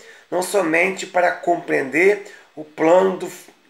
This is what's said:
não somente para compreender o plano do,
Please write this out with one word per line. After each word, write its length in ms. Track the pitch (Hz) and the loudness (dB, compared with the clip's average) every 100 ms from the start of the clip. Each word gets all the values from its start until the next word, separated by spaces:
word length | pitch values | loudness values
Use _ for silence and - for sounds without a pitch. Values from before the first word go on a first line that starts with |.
| - - - | -14 -20 -8
não 120 | 175 | -6
somente 600 | 180 202 165 165 190 190 | -2 -2 0 0 0 -4
para 280 | 180 185 175 | -6 -2 0
compreender 920 | - - 170 - 151 135 143 190 202 - - _ | 0 -2 -2 -2 -4 -2 2 2 2 -4 -20 _
o 80 | - | -20
plano 540 | 151 - 160 180 190 170 | -14 -2 4 4 4 0
do, 160 | 180 - - _ | -8 -14 -20 _